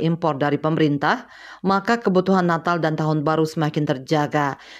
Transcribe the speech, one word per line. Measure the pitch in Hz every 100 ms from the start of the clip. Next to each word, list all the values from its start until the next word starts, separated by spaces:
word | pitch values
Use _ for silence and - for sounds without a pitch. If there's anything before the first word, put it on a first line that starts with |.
impor | 160 165 170 143
dari | 143 143
pemerintah, | 156 156 156 143 147 233 - - - -
maka | 185 196 190 233
kebutuhan | 220 185 185 190 175
Natal | 170 170 175
dan | 160 156
Tahun | 156 156
Baru | 147 156 156
semakin | 165 151 156 151
terjaga. | 131 131 156 147 151 143 131 -